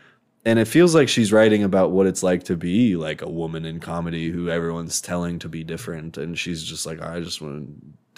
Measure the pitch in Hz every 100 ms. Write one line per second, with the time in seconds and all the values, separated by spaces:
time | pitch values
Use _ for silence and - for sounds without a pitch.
0 | _ _ _ _ 113 113 113 151 175 160
1 | 127 - 104 110 110 107 98 95 85 92
2 | 95 92 92 90 - 87 87 101 120 87
3 | 78 76 - 82 82 80 82 82 87 85
4 | 85 82 82 85 87 85 85 85 82 -
5 | - 87 87 85 82 80 80 82 - 82
6 | 80 80 80 82 87 80 82 78 80 80
7 | 82 87 82 - 76 73 71 73 73 -
8 | _